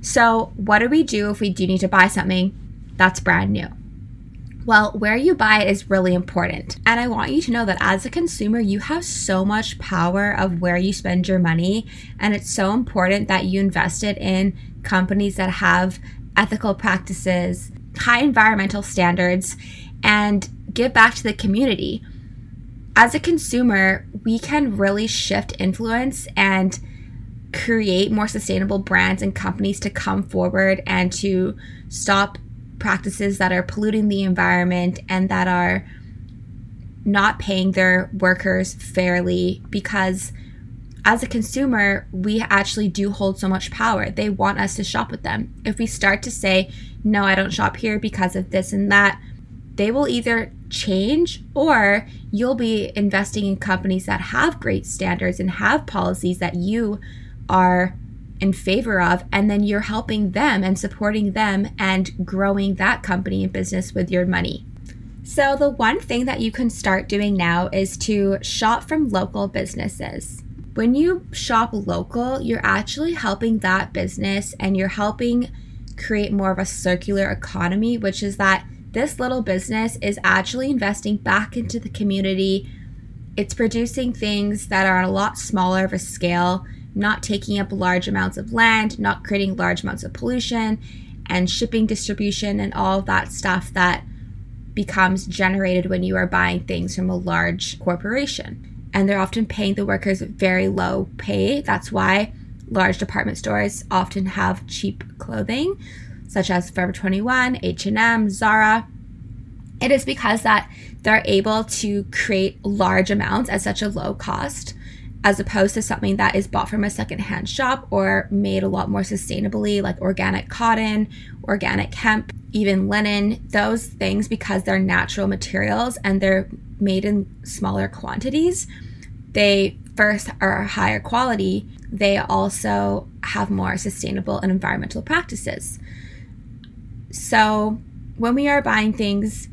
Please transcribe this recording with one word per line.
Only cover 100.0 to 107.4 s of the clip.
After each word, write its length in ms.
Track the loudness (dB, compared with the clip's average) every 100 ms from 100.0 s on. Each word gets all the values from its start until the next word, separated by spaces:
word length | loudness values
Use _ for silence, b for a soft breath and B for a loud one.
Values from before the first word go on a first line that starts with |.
| 0 -2
very 460 | -4 0 2 2 2
low 420 | 0 0 -2 -4 -8
pay. 440 | -4 0 2 0
That's 300 | 0 -2 -2
why 420 | 0 2 2 0 B B B -4
large 260 | 2 2 2
department 400 | -2 -2 -4 -4
stores 460 | -2 0 -2 -4 -2
often 340 | -2 0 -2 -4
have 400 | 0 -2 -2 -6
cheap 380 | -6 -6 -6 -12 -14
clothing, 600 | -8 -6 -4 -2 -2 -4 B B B B B
such 240 | -2 0
as 180 | 0 0
Forever 220 | -2 -2
twenty-one, 680 | -2 -2 0 0 2